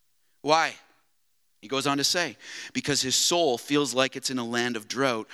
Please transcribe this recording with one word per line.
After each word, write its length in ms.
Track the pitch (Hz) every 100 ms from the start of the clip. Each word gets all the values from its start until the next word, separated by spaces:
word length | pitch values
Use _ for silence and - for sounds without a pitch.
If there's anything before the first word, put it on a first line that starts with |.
| _ _ _ _
Why? 320 | 139 160 160 - - _ _ _ _ _ _ _
He 60 | 107
goes 180 | 135 139
on 120 | 143
to 60 | 139
say, 320 | 180 160 104 - - -
"Because 300 | 127 151 131
his 160 | 131 -
soul 400 | - 175 156 117
feels 360 | - 147 135
like 220 | 123 131 135
it's 140 | -
in 100 | 127
a 60 | 117
land 320 | 120 120 113
of 100 | 104
drought 400 | 117 135 113 -